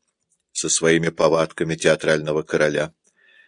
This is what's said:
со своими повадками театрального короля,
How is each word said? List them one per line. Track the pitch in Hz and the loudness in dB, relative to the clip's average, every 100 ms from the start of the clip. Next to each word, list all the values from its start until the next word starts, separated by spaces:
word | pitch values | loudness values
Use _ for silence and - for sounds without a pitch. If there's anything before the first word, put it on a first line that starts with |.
| _ _ _ _ _ | _ _ _ _ _
со | - 82 | -10 -4
своими | - 82 82 82 | 0 2 2 0
повадками | 80 80 82 80 - 80 | 0 2 2 0 -4 -6
театрального | 80 82 78 78 78 76 76 | 0 0 2 2 0 0 -4
короля, | 73 80 76 73 78 - _ _ _ _ | -2 0 0 0 -4 -10 _ _ _ _